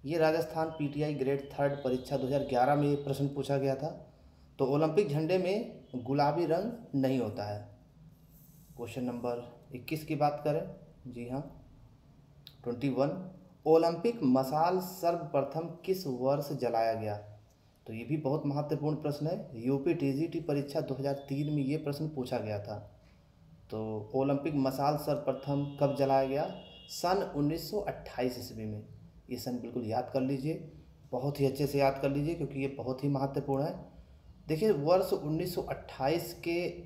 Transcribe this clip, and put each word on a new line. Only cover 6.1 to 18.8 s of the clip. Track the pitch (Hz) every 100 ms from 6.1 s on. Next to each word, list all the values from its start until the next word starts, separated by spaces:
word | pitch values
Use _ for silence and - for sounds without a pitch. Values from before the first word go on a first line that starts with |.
| 139 143 160
रंग | 160 170 214 - - 139
नहीं | 131 131
होता | 110 104
है। | 104 104 104 - - - - - - - - - - -
क्वेश्चन | 120 135
नंबर | 123 120 120 120 - - -
इक्कीस | 123 - 156
की | - 143
बात | 147 -
करें, | 156 - - - - - 127
जी | 117 120
हाँ, | 131 - - - - - - - - - - - -
ट्वेंटी | 120 113 139
वन, | 123 143 180 - - - -
ओलंपिक | 156 165 165 170 233 233
मशाल | 131 131 135 151 170 185
सर्वप्रथम | 185 - 170 170 151 139 135 160 170 -
किस | - 185 143
वर्ष | 123 131 143 147
जलाया | 135 120 110 113
गया? | 110 107 104 - - - _ _ _ -
तो |
ये | 113
भी | 117 156
बहुत | 143 151
महत्वपूर्ण | 147 139 143 147